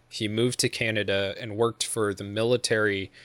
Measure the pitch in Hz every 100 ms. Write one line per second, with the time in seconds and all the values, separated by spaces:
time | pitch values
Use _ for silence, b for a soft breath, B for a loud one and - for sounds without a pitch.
0 | _ - 107 110 123 - 123 - 113 110
1 | 101 98 98 - 113 104 117 - - 113
2 | 104 95 101 104 117 120 - 110 107 98
3 | 98 B